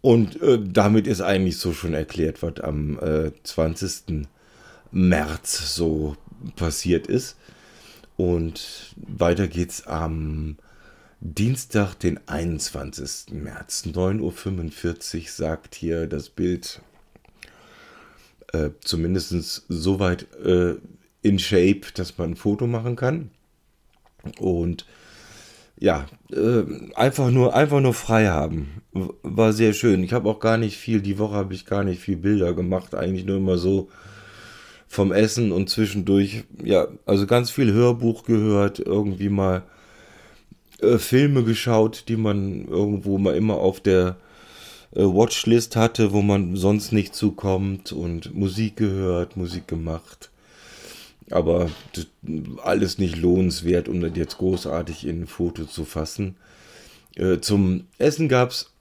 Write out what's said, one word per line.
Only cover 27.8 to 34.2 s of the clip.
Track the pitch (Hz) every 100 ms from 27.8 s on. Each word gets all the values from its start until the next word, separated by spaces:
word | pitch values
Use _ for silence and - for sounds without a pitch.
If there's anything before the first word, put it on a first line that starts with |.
nur | 131
frei | 113 - 113 107
haben. | 82 78 82 71 85 _
W-, | - 92 -
war | - - 110
sehr | 107 113
schön. | 104 117 95
Ich | 90
hab | 120 104
auch | 107
gar | 110 113
nicht | 110 -
viel, | - 110
die | 98 98
Woche | 107 101
hab | 95
ich | 92 -
gar | 101
nicht | 98 90
viel | - 90
Bilder | 95 104 90
gemacht. | 90 90 92 92 -
Eigentlich | 90 92 92
nur | 98
immer | 95 90
so | 90 98 - - - -